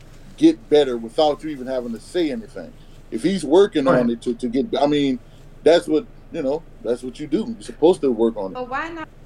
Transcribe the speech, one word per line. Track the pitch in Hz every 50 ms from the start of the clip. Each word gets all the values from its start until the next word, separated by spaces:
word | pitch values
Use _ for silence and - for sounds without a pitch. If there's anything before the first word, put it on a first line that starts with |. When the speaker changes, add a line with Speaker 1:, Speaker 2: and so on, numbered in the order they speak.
| - - - - - - -
Speaker 1:
get | - 151 165 156 - - -
better | 147 147 143 131 123
without | 117 117 113 - - 156 151 147 147
you | 156 156
even | 151 131 123
having | 127 131 127 120 120 113
to | 104
say | - - - 180 170 147
anything. | 127 113 110 - - 98 82 - - - - - - - - -
If | - 117 -
he's | 175 196 185 151
working | 127 151 185 202 202 - 151 135
Speaker 2:
Right. | 135 131 127
Speaker 1:
on | 120 120
it | 120 117 -
to, | 123 120
to | - 127 120
get, | 113 135 123 113 120
I | 123 139
mean, | 147 147 147 143 135 131 120 - - - - - - - - -
that's | 147 165 175 -
what, | 156 156 151 - - - - - - 127
you | - 143
know, | 131 143 160 - - - - -
that's | 107 123 120
what | - 131 127
you | - 151
do. | 143 - 214 208 120 220
You're | -
supposed | - - 120 - 147 170 185 -
to | - 135
work | 120 110 117 113 113
on | 107 98 95
it. | -
Speaker 3:
But | 254 254 240
why | 262 277 311 330
not | 339 330 311 - - - -